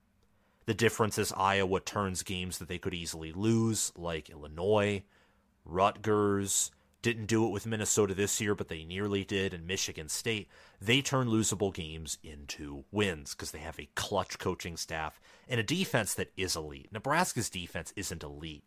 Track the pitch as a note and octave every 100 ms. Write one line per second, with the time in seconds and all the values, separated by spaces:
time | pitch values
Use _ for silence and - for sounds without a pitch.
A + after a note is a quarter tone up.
0 | _ _ _ _ _ _ - G2+ A2 -
1 | G#2+ G#2+ G2 - G2 G2 F#2+ F#2 - G#2
2 | G2 F2+ - F#2 F2+ - E2+ F2+ F#2+ F2
3 | E2 E2 D#2+ E2+ A2 A2+ A2+ G#2+ - -
4 | E2+ D#2+ - D2+ D2+ D2+ F#2+ G#2+ G2+ G2+
5 | - _ _ _ _ _ - F2 G2+ G#2+
6 | G#2+ G#2+ G#2 G2 G2 - - _ _ _
7 | A#2 A2+ G#2+ A2+ A2 G2 A2+ A2 G2+ -
8 | G2+ F#2 G2+ - G#2 G2 G2 E2 D#2+ F#2
9 | G#2 G2+ F#2+ G2+ F#2+ F2 E2 F#2+ - E2+
10 | D#2 - A#2 A2 F#2 - - - G2+ C3
11 | C3+ C3 B2 A2 G#2 F#2+ G2+ - D#2 D#2+
12 | E2 - - D2 C#2+ - D2 C#2+ - G2+
13 | G2+ D#2+ C#2+ - D#2+ D#2+ D#2+ D#2 D2+ -
14 | - G2 F#2 - G2 F2 F2+ E2 - D#2+
15 | D#2 - - - - A#2+ G#2+ F3 F#3+ F3
16 | G#2+ - - - F#2 E2+ D2+ C#2 - G#2+
17 | C3 D#3 F3+ - G#2 F#2 F2 F2+ D#2+ -
18 | F#2 E2+ D2+ D2 D#2+ D2